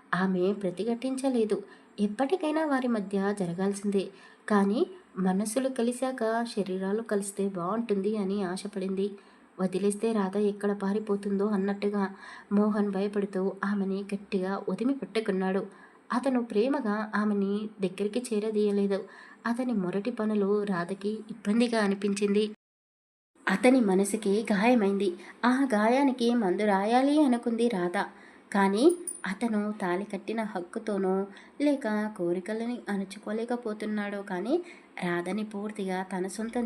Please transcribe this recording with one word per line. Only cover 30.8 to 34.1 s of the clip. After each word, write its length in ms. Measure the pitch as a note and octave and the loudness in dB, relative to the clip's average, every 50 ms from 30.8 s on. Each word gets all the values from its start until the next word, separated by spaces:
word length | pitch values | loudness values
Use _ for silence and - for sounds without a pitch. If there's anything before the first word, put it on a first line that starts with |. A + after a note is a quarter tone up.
| G#3+ A3 G3+ F#3+ G3 F#3+ F#3+ F#3+ G3 G3 - - - - - - | -6 -4 -2 0 0 0 0 0 -2 -4 -8 -16 -20 -16 -4 0
లేక 500 | C#4+ D4 C#4 C4+ - G#3+ G#3+ G#3+ G#3+ G#3+ G#3+ | 0 2 2 0 0 -2 -2 -2 -2 -4 -4
కోరికలని 600 | - F3 F3 F3 F#3 F#3 - A3 A3+ A#3 A#3+ B3 - - G3+ | -4 -2 -2 -2 -2 -4 -6 -6 -6 -4 -6 -6 -6 -6 -4
అణుచుకోలేకపోతున్నాడో 1300 | G3+ G3 G3 F#3+ - G#3 - G#3+ G#3+ A3+ A3+ A#3 A#3+ A#3+ - G#3+ G#3+ G#3+ G#3+ G#3+ G#3+ G#3 G#3 G3+ | -4 -4 -4 -6 -10 -12 -8 -6 -6 -4 -4 -4 -4 -4 -4 -6 -6 -6 -4 -4 -4 -4 -4 -4